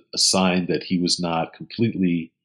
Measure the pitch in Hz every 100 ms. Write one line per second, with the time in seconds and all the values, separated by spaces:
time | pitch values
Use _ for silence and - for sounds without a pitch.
0 | _ - - 95 92 90 87 85 - 92
1 | 87 - 87 82 82 - 80 - 117 92
2 | 92 85 82 _